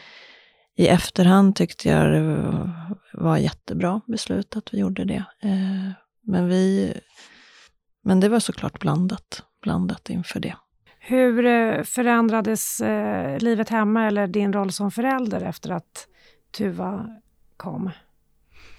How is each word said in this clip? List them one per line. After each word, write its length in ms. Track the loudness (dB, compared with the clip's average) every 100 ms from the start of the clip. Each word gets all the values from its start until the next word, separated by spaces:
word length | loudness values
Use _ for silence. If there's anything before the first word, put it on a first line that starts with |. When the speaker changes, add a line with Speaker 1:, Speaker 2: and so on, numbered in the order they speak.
| -20 -20 -20 -20 _ _ _ 2
Speaker 1:
I 120 | 4
efterhand 680 | 4 2 4 6 8 6 4
tyckte 320 | -2 -2 0
jag 240 | 2 4
det 580 | 2 2 0 -2 -2 -4 -8 -12 -14 _
var 240 | -4 0 2
jättebra 640 | 0 -4 -8 -4 -2 -4 -6
beslut 500 | -8 -4 -4 -4 -10
att 180 | -6
vi 40 | -4
gjorde 260 | -2 -2
det. 200 | -4 -4 -8 -8
Eh, 480 | -2 -2 -2 -4 -6 -10 _ _
men 260 | -4 0 2
vi, 460 | 2 2 2 -2 -6 _ -20 -20 -20 -20 -20 -20 _ _ _
men 160 | 2 4
det 80 | 4
var 120 | 2
såklart 380 | 0 -6 -8 -4
blandat, 640 | -2 0 -2 -4 -12 -18 -18 _
blandat 480 | -4 -2 -2 -6 -6
inför 300 | -8 -6 -8
det. 160 | -8 -10 _ _ _ _
Speaker 2:
Hur, 460 | -2 2 4 4 4
eh, 360 | 4 2 -2
förändrades, 960 | -4 -2 2 4 4 2 0 -2 -4 -4
eh, 580 | -2 -2 -2 -2 -4 -2
livet 300 | 0 0 0
hemma 380 | 0 2 2 2
eller 200 | 0 0
din 260 | 0 0
roll 200 | 0 -2
som 180 | -2 -4
förälder 500 | -2 -2 0 -2 -4
efter 300 | -6 -8 -8
att 380 | -8 -8 -20 -20 _ _ _ _ -6
Tuva 500 | -6 -4 -6 -8 -10 -16 _ _ _ _
kom? 340 | -10 -6 -8 -8 _ _ _ _ _ -20 -20